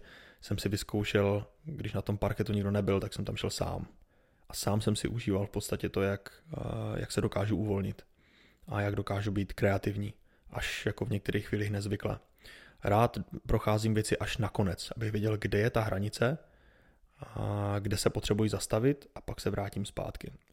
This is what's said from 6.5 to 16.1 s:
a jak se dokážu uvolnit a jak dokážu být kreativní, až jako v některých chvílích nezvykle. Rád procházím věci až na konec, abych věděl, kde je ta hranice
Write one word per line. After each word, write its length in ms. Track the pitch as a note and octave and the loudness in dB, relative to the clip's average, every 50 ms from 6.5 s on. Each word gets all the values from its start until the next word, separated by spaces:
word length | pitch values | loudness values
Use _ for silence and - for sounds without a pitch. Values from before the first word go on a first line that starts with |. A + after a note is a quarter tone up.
| D#3 | -8
a 360 | - A2+ - - A2 A2 G#2+ G#2+ | -6 -4 -4 -4 -4 -4 -4 -4
jak 140 | - - - | -4 -4 -2
se 100 | - - | 0 0
dokážu 360 | G#2 G#2+ - - G2 G#2 A2 | 0 2 0 0 0 2 0
uvolnit 480 | E2 G#2+ G#2+ G2 G2 F#2+ F#2+ - - - - _ _ _ _ _ - - - _ _ - | 0 2 2 0 0 0 -2 -4 -8 -12 -20 _ _ _ _ _ -20 -20 -20 _ _ -10
a 140 | - - G#2 | -4 -2 0
jak 140 | G2+ G#2 G#2 | 0 0 0
dokážu 360 | G#2 G2+ - G2+ G2+ G2+ G#2+ | -2 -2 -2 -2 -2 0 0
být 220 | F#2+ G#2 G2 - - | 0 0 0 -2 0
kreativní, 600 | - A#2 G2+ G2 G2 - G#2+ G2 G#2 G2+ G#2 - - - _ _ _ _ - | 2 2 4 4 2 0 -2 -2 -2 -4 -6 -8 -12 -20 _ _ _ _ -10
až 360 | - - - - - - - | -6 -4 -4 -4 -4 -2 -2
jako 200 | G#2 G2 - - | -4 -2 -2 -2
v 40 | A#2+ | -2
některých 380 | G#2+ G2 - - - G#2+ G#2 | -2 -2 -2 -2 -2 -2 -2
chvílích 240 | - - G#2 G#2 G2+ | -2 -2 -2 0 -2
nezvykle. 480 | G#2 G2+ G2+ G#2 G2+ - - - G2+ - - _ _ _ - - - - - - - - - | -2 -2 -2 -2 -2 -2 -2 -4 -4 -6 -8 _ _ _ -20 -20 -20 -20 -20 -20 -14 -6 2
Rád 340 | G#2 G2+ G#2+ A#2+ A#2+ - G#2+ F3+ - - - - | 4 6 6 6 4 2 -2 -6 -6 -10 -8 0
procházím 460 | - A2+ A2 - G#2+ G#2+ G#2+ G#2+ A2 G#2+ | 2 2 2 4 4 4 4 4 4 4
věci 240 | G#2+ G#2+ - - | 2 2 2 0
až 200 | - G#2 - - | 0 0 -2 0
na 120 | - A2 G2 | 0 -2 0
konec, 420 | - - G#2+ F#2 E2 - - - - | 2 2 2 2 0 -2 -6 -8 -6
abych 160 | - A2+ G#2+ | -4 -2 -2
věděl, 260 | A2 - G#2 A2 G#2+ | 0 2 2 2 2
kde 220 | G#2 - G#2 G#2 G#2 | 0 0 2 2 4
je 100 | G#2+ B2 | 4 4
ta 120 | - A2+ | 4 2
hranice 560 | A2 G#2+ - F#2+ G2+ G#2 | 2 2 0 0 0 -2